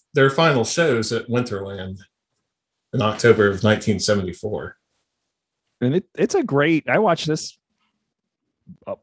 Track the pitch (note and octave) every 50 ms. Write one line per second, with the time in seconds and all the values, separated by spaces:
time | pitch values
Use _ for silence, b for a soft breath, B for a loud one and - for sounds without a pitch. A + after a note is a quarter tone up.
0 | _ _ - C#3+ C3+ C3+ C3+ D#3+ E3 E3 C#3+ B2+ A2+ - - - E3+ D#3+ B2+ A2+
1 | G#2+ - A#2+ A2+ - - A2+ B2 A#2+ A#2+ A2 G2 G2 G2 G2+ G2 F#2 F#2+ F#2 G2
2 | G2 _ _ _ _ _ _ _ _ _ _ _ _ _ _ _ _ _ - A#2+
3 | G#2 A2 G#2+ - - A#2+ A2 G#2+ G#2 G2+ G2 F#2+ - G#2+ G#2+ G#2 - - G#2 F2
4 | - - G#2+ G2+ F#2+ F2+ - - - G#2+ G#2 D2+ C#2+ - - _ _ _ _ _
5 | _ _ _ _ _ _ _ _ _ _ _ _ _ _ _ - A#2+ B2 C#3 F#3
6 | - _ - - F3 B3 - G4 D4 G#3+ C#3 C#3 C#3+ D#3+ E3 D3+ - - B2+ E3+
7 | A3 G#3 E3+ - - D#3 D#3 D#3 - - - _ _ _ _ _ _ _ _ _
8 | _ _ _ _ _ _ _ _ _ _ _ _ _ - - - _ - G2 -